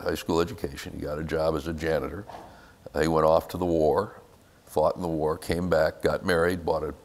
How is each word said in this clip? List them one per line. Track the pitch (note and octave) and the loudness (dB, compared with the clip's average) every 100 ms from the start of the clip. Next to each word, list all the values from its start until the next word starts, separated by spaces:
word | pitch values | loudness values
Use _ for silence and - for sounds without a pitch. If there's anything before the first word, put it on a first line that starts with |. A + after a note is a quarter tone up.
high | F2 E2+ | -4 -4
school | - E2 | 0 2
education. | E2+ G2 - C#2 - | 0 -2 -8 -8 -12
He | - | -8
got | - D2 | -6 -6
a | |
job | D#2+ D#2+ D#2+ | -4 0 0
as | D#2 E2 | 0 -2
a | |
janitor. | D#2 D#2+ D#2+ C2+ F2+ G#2 - - - - - - D2+ | -4 0 0 -2 -8 -12 -16 -18 -20 -20 -20 -6 0
He | D#2 | 2
went | D#2+ D#2 | 4 6
off | E2 - | 6 2
to | F2 | -2
the | |
war, | F2+ E2 D2+ D2 G#2 - - - _ _ - | 0 2 2 2 -2 -6 -20 -20 _ _ -6
fought | - D#2 - | 0 2 0
in | |
the | F2 | -2
war, | D#2+ D2+ E2 | -2 -2 -2
came | - E2+ F2+ | -2 -2 2
back, | D#2+ D#2 - | 4 2 2
got | D#2+ D2+ | -2 -2
married, | F2 E2+ F2 F2 E2 | 0 2 2 0 -2
bought | D#2+ | -2
a | D2+ C#2+ | -4 -8